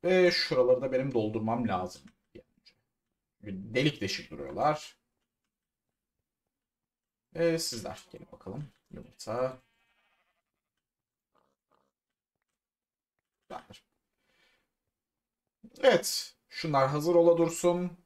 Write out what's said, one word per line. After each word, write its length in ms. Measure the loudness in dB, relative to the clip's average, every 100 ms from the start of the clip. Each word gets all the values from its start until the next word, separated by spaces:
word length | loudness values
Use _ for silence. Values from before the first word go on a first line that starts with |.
Ve 280 | 2 4 4
şuraları 500 | 2 -2 2 4 4
da 100 | 2
benim 220 | -2 0
doldurmam 540 | -2 -2 -2 -2 -2 -2
lazım. 340 | -2 -4 -12 -20 _ _ -20 _ _ _ _ _ _ _ _ _ _
Delik 580 | -12 -12 -4 0 0 -2
deşik 300 | -8 -8 -12
duruyorlar. 680 | -14 -12 -2 -2 -2 -8 _ _ _ _ _ _ _ _ _ _ _ _ _ _ _ _ _ _ _ _ _ _ _ _ -2
Ve 240 | -2 0
sizler 480 | -4 -8 -10 -14 -18
gelin 160 | -20 -20
bakalım. 400 | -20 -14 -12 -14 _ _
Yumurta. 680 | -20 -20 _ -10 -4 -4 -6 _ _ _ _ _ _ _ _ _ _ _ _ _ _ _ _ _ _ _ _ _ _ _ _ _ _ _ _ _ _ _ _ _ _ _ _ _ _ _
Tamamdır. 340 | -16 -16 -20 _ _ _ _ _ _ _ _ _ _ _ _ _ _ _ _ _ _ -20 2
Evet. 560 | 4 4 0 -6 -8 _ _
Şunlar 400 | -10 -2 2 2
hazır 260 | 0 4 6
ola 220 | 6 6
dursun. 600 | 2 2 0 0 -4 -10